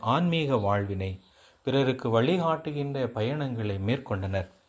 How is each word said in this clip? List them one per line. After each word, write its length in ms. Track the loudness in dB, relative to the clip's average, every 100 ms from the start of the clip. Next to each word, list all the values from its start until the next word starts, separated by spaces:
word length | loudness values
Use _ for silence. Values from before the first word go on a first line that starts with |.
| 2
ஆன்மீக 500 | 2 4 2 2 2
வாழ்வினை 540 | 2 2 0 -4 -4 -6 -14 _ -20 _ -2
பிறருக்கு 400 | 2 2 0 2
வழிகாட்டுகின்ற 880 | 4 4 2 2 0 -2 -4 -4 -2 -4
பயணங்களை 680 | -2 -2 -2 -4 -2 -2 -2
மேற்கொண்டனர். 720 | 0 -2 -2 -4 -2 -2 -4 -12